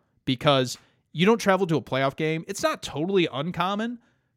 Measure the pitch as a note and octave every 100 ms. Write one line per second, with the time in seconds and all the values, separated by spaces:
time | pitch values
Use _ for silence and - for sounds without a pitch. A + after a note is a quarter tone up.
0 | _ _ - B2+ D3+ C3+ B2+ - _ _
1 | _ D3+ F#3 A#3 G3+ F#3 F#3 D3+ - C3
2 | C3+ - D#3 D#3+ E3+ G3 D#4 D4+ - C#3
3 | E3+ G3 D#3+ B2+ D#3+ E3+ F3+ G3+ A#3 A#3+
4 | _ _ _